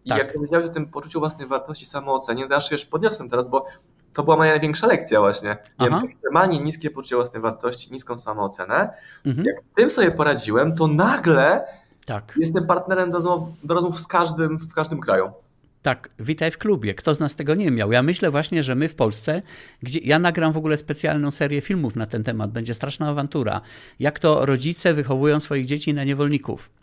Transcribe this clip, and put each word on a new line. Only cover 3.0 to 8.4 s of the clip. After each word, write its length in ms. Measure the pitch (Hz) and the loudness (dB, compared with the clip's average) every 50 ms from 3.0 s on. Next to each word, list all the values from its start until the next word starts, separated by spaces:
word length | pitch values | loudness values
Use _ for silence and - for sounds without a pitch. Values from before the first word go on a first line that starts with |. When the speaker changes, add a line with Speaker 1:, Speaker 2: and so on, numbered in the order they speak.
| 202 220 214 - 131 120 | 0 0 -2 -4 -6 -2
Speaker 1:
teraz, 200 | 123 123 123 123 | -2 -2 0 0
bo 160 | 131 135 135 - - - _ _ _ _ _ _ - | 0 -2 -2 -4 -12 -20 _ _ _ _ _ _ -6
to 100 | - 147 | 0 4
była 140 | 165 160 | 4 6
moja 140 | 156 160 156 | 6 6 6
największa 360 | 156 151 156 151 151 - - | 4 4 2 0 0 2 4
lekcja 320 | 240 202 - - - 110 107 | 4 4 4 2 2 4 6
właśnie. 380 | 104 101 101 - 107 104 104 - - _ _ - | 6 4 4 0 -2 -6 -6 -8 -10 _ _ 0
Miałem 140 | - 123 156 | 2 2 2
Speaker 2:
Aha. 120 | 185 254 | 2 0
Speaker 1:
ekstremalnie 540 | 254 - - - 135 143 165 190 190 170 139 | -4 -6 -8 -4 0 2 2 4 2 2 0
niskie 300 | 143 156 160 - - 151 | -2 -4 -4 -4 -6 -8
poczucie 260 | - 139 127 - 127 | -8 -10 -6 -2 0
własnej 260 | 120 120 120 - 113 | 0 0 -2 -4 -4
wartości, 520 | 113 113 113 - - 123 123 - - - 127 | -4 -4 -4 -4 -4 -6 -4 -6 -10 -12 -12
niską 240 | 131 - - 120 | -12 -10 -10 -12
samoocenę. 720 | 117 - 110 107 107 | -10 -8 -8 -6 -4